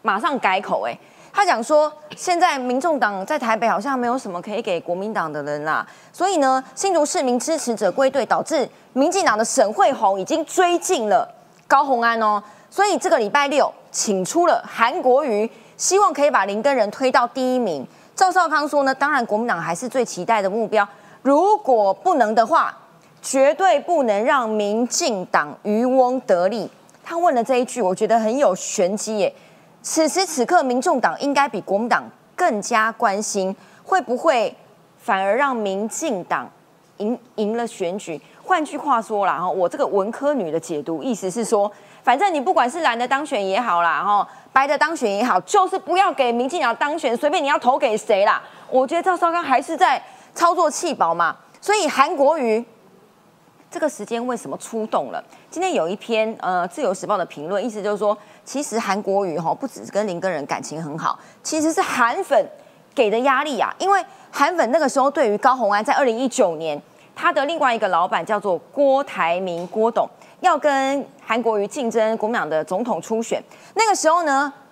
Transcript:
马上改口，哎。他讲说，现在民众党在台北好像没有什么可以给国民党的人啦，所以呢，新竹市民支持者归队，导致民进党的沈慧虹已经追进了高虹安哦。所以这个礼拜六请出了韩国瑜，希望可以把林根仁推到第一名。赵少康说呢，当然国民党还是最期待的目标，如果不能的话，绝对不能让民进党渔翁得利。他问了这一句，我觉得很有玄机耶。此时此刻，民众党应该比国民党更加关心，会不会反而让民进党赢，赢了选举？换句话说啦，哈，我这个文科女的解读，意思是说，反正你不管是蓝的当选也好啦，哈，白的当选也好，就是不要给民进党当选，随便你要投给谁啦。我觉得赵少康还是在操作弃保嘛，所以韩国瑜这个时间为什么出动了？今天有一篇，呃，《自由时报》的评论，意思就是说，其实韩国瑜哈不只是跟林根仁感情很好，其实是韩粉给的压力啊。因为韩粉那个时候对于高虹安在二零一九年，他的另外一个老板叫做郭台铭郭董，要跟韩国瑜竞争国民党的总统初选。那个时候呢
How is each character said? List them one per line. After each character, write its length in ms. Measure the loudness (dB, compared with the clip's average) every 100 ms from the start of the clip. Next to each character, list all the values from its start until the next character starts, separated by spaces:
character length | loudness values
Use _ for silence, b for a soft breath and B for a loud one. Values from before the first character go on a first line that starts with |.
马 180 | 0 0
上 180 | -2 0
改 220 | 0 0
口， 260 | -2 -4
哎。 100 | -4 -8 B B B
他 120 | 0
讲 180 | 2 0
说， 260 | 2 2 2 -4 -20
现 240 | -8 -2 2
在 220 | 2 0
民 180 | -2 -2
众 220 | 0 0
党 260 | 0 -2
在 140 | -4 -4
台 160 | 0
北 100 | 0
好 140 | 0 0
像 180 | -2 -2
没 80 |
有 120 | -2 -2
什 120 | -4
么 120 | -10
可 120 | -6
以 80 | -6
给 160 | -4 -4
国 160 | -4
民 200 | -6 -4
党 180 | -4 -4
的 100 | -6
人 200 | -6 -6
啦， 240 | -2 -4 -6 B B
所 160 | -4 0
以 120 | 2
呢， 220 | 2 0 -4
新 180 | -6 0
竹 120 | 0
市 180 | 0 0
民 160 | 0 -2
支 180 | -2 -4
持 160 | -4
者 160 | -2 -2
归 200 | 2 0
队， 160 | 0
导 180 | 0 -2
致 240 | 0 -2 -2 B B
民 180 | 0 0
进 140 | 2
党 140 | 2 2
的 80 |
沈 260 | 0 2 0
慧 220 | 4 2
虹 260 | 4 0 0
已 60 |
经 180 | -2 -2
追 340 | 0 2 2 2
进 280 | 0 -2 2
了 180 | 2 0 -12 _ _ _
高 160 | 2
虹 160 | 4 2
安 200 | 0 2
哦。 220 | 0 0 -6 B B
所 160 | 0
以 120 | 2 2
这 120 | 2
个 80 | 2
礼 120 | 2
拜 180 | 0 2
六 260 | 2 0 -2 -12
请 340 | -6 -2 -2
出 200 | 0 2
了 160 | 4 2 -2
韩 340 | 0 0 2
国 220 | 2 2
瑜， 260 | 2 -2 -4 B B -6
希 220 | 0 4
望 120 | 2
可 120 | 2
以 40 | 2
把 140 | 2
林 180 | 0 0
根 140 | 0
仁 160 | 2 0
推 180 | 0 2
到 160 | 2
第 300 | 0 -2 -2
一 40 | 0
名。 280 | -2 -4 -8 B B
赵 160 | 0 2
少 200 | 2 2
康 180 | 0 0
说 160 | 0
呢， 100 | 0
当 160 | 0 0
然 160 | 0
国 120 | -2 -2
民 100 | -2
党 100 | -4
还 160 | -4
是 140 | -6 -4
最 160 | -4
期 220 | -4 -6
待 160 | -2 0
的 80 | 0
目 180 | -2 0
标， 180 | 0 0 B B B
如 340 | 2 4 4 2
果 340 | 2 2 2
不 220 | 2 0
能 200 | 2 2
的 100 | 2
话， 320 | 4 2 0 -6 -20 -20 b b
绝 320 | -4 2 4
对 260 | 4 2 2
不 240 | 2 0
能 180 | 2 2
让 240 | 2 2 0
民 360 | -2 0 0
进 400 | -2 0 -2 -2 0
党 300 | 0 0 -6
渔 220 | -2 0
翁 340 | 2 4 2 0
得 300 | 0 2 2
利。 200 | -2 -8 -12 _ _
他 160 | -8 0
问 160 | 2
了 80 | 2
这 140 | 2
一 80 | 0
句， 180 | 0 -2
我 140 | -2
觉 100 | 0
得 140 | 2 2
很 180 | 2 2
有 160 | 2
玄 440 | 0 -6 -2 0 -2
机 220 | -6 -2
耶。 140 | -2 B B B B B
此 240 | -4 0 0
时 160 | 0
此 220 | -2 -2
刻， 160 | 2 2
民 180 | 4 0
众 220 | 0 2
党 180 | 0 0
应 140 | 0
该 160 | 0 0
比 100 | -2
国 140 | -2
民 140 | -2 0
党 140 | -2 -2 -20 _
更 260 | -2 0 0
加 300 | 0 0 0
关 280 | 0 -2 0
心， 360 | -4 -2 -4 -6 B B
会 160 | -2 0
不 160 | 0
会 400 | 0 2 2 0 -4 -20 _ _ _
反 200 | -2 0
而 160 | 2
让 200 | 2 0
民 340 | 0 -2 -4 -6
进 340 | -4 -4 -4
党 220 | -4 -6 -6 _ _ _ _ -6
赢， 200 | -6 -6 -8 -4
赢 200 | -4 -2
了 80 |
选 320 | -6 -6 -6 -6
举？ 240 | -10 -12 B B
换 200 | -2 -2
句 140 | -2 -6
话 240 | -2 -2
说 240 | -2 -2
啦， 140 | 0 -2
哈， 100 | -4
我 180 | -2 -2
这 120 | -2
个 80 | 0
文 240 | 0 -2
科 240 | -2 -2
女 160 | -2 -2
的 80 | -4
解 240 | -4 -8
读， 180 | -6 -6
意 140 | -4
思 160 | -4 -6
是 120 | -6
说， 280 | 0 0 0 B B B
反 140 | 0 2
正 140 | 2
你 80 | 0
不 140 | 0
管 160 | 2 2
是 120 | 0
蓝 140 | 0
的 120 | 0 -2
当 180 | -2
选 180 | -2 -4
也 160 | 0 -2
好 220 | 0 0
啦， 220 | 2 0
哈， 240 | 0 0 0 B B
白 140 | 0 2
的 100 | 2
当 180 | 0
选 160 | 0 -2
也 120 | 0
好， 180 | 0 0
就 260 | 2 2 2
是 120 | -2
不 180 | 0 2
要 160 | 2
给 180 | 2 0
民 160 | 0 -2
进 140 | -2
党 140 | -2
当 220 | 0 -2 -2
选， 180 | -2 0
随 100 | 0
便 160 | 0
你 40 | 0
要 100 | 2
投 180 | 2
给 220 | 2 0 0
谁 260 | 2 2
啦。 160 | 4 2 B B B
我 160 | 0
觉 100 | 2
得 60 | 0
赵 160 | 0 0
少 140 | 0
康 100 | 0
还 180 | 0 0
是 160 | 0
在 240 | 2 2 2 -4 B B
操 180 | 2 2
作 160 | 4 2
弃 240 | 0 -4
保 180 | 0 0
嘛， 240 | 2 0 -2 b b
所 140 | 0
以 140 | 0 2
韩 280 | 2 0
国 220 | 4 2 4
瑜 260 | 2 0 -2 -20 _ _ _ _ _ _ _ _ _
这 80 | -4
个 100 | -4
时 160 | -4
间 180 | -8 -6 -4
为 100 | -6
什 100 | -8
么 80 | -12
出 280 | -8 -8
动 260 | -2 -2 -2
了？ 120 | -10 -12 B B
今 120 | -6
天 120 | -2
有 140 | 0 -2
一 80 |
篇， 400 | -6 -4 -2 -2 -4
呃， 260 | -4 -2 -4
《自 140 | -4
由 120 | -4
时 140 | -4 -4
报》 80 | -4
的 80 |
评 220 | -4 -8 -6
论， 180 | -4
意 40 | -4
思 120 | -4
就 100 | -4
是 60 | -2
说， 200 | -2 -2 B B
其 180 | -10 -8
实 160 | -4 -4
韩 240 | -2 -4
国 240 | 0 -2
瑜 140 | -2 -4
哈 140 | -4
不 120 | -4
只 200 | -8 -10
是 60 | -6
跟 140 | -4
林 140 | -4 -4
根 100 | -4
仁 160 | -4
感 160 | -6 -8
情 200 | -8 -10
很 160 | -8 -6
好， 200 | -6 -6 B B
其 200 | -6 -2
实 100 | 0
是 100 | 0
韩 400 | -2 0 0 0
粉 280 | 0 0 0 -10 B B B
给 160 | 0 2
的 80 | 2
压 260 | 2 0
力 120 | 0 -2
啊。 140 | -4 -2
因 100 | 0
为 140 | 2 0 B B
韩 260 | 0 0 2
粉 140 | 2
那 80 | 2
个 100 | 2
时 100 | 2
候 100 | 0
对 200 | 2 2
于 80 | 2
高 180 | 2
虹 160 | 2 0
安 120 | 0
在 100 | 0
二 100 | 2
零 140 | 2 0
一 100 | -4
九 300 | 2 0 0
年， 240 | -6 -6 -10 b b
他 160 | -2 0
的 140 | 0
另 120 | -2 0
外 140 | 0
一 60 | 0
个 80 | 0
老 180 | 0
板 200 | 0 -2
叫 120 | -2 -2
做 200 | 0 -4 -4
郭 280 | 0 2 2
台 340 | -2 -2 0 0
铭 260 | -2 -6 -6
郭 220 | 0 0
董， 160 | 0 -4 -8 B B
要 160 | 0 2
跟 480 | 2 0 0 -2 -6 -16
韩 160 | -6 -2
国 160 | 0 0
瑜 80 |
竞 240 | -2 -4 -2
争 280 | 0 0 0
国 100 | -2
民 60 |
党 160 | -2 -2
的 120 | -2
总 200 | -2 -4
统 180 | -4 -6
初 220 | -4 -6
选。 180 | -4 -6 -8 B B
那 100 | 0 2
个 80 |
时 140 | 4 2
候 140 | 2
呢 280 | 2 0 0 -6 -20